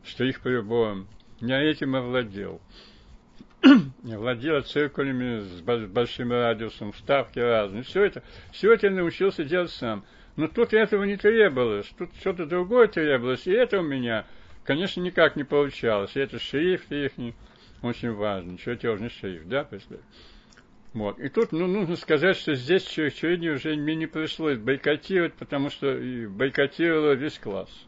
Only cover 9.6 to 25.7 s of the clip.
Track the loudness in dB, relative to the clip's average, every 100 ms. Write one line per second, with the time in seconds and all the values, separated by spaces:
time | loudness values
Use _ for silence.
9.6 | -2 -4 -6 -6 -10 -20 -14 -4 -2 2
10.6 | 4 4 4 2 0 2 4 6 4 4
11.6 | 0 0 -4 -10 -12 -6 -4 -4 -4 -2
12.6 | 2 6 6 4 2 2 2 -2 2 2
13.6 | 4 2 0 -2 0 -2 -4 -18 -20 -12
14.6 | -2 0 0 -2 -2 4 4 4 0 2
15.6 | 2 0 0 0 0 -4 -4 -6 -4 -2
16.6 | 0 -2 -4 -6 -6 -6 -12 -12 -20 -20
17.6 | -20 -8 -6 -4 -6 -2 -2 -4 -8 -10
18.6 | -8 -4 -2 -2 -6 -8 -10 -10 -6 -6
19.6 | -6 -14 -16 -20 -20 -20 -20 -20 _ -20
20.6 | _ -20 -14 -6 -6 -6 -4 0 0 0
21.6 | 0 0 -2 -4 0 4 4 2 -2 -4
22.6 | 2 0 0 -2 -2 -2 -2 0 -2 -2
23.6 | -2 -2 -2 -2 -4 -4 -6 -2 -2 0
24.6 | 0 0 0 -2 0 0 0 -4 -6 -2
25.6 | -2